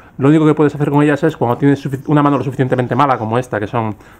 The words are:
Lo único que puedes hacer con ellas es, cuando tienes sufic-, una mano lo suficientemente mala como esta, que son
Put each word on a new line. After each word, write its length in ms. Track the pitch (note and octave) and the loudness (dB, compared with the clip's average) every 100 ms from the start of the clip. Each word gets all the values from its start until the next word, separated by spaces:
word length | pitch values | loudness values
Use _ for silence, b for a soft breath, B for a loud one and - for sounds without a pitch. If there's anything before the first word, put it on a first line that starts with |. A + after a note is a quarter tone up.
| B - | B -2
Lo 100 | C3+ | 2
único 160 | D#3+ D#3 | 4 4
que 80 | |
puedes 220 | D3 D3+ C#3+ | 2 0 0
hacer 160 | D3 | -2
con 100 | C#3+ | 2
ellas 220 | D3 C#3+ | 2 2
es, 120 | D#3+ - | 0 0
cuando 200 | A#2+ A#2+ | -2 0
tienes 260 | C#3+ C#3 | 2 0
sufic-, 200 | C#3+ C3 - | -2 -8 -2
una 140 | D3+ | 0
mano 160 | C#3+ C#3 | 2 0
lo 60 | |
suficientemente 520 | C#3 A#2 B2+ B2+ B2 B2 | -2 -4 -2 -2 -2 0
mala 220 | C3 B2 | 0 0
como 220 | A2 A#2 | -2 -4
esta, 200 | B2+ G#2 | -4 -6
que 60 | G2+ | -4
son 300 | A#2+ A2 G#2 B | -4 -4 -8 B